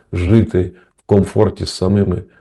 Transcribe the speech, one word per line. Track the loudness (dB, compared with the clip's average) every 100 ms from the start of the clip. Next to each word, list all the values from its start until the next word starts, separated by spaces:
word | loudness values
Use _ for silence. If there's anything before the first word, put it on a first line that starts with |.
| _
жити | -6 2 2 2 0 -4 -8 _ _
в | 0
комфорті | 2 2 0 0 -2 -8
з |
самими | -4 -2 0 0 -4 -8 _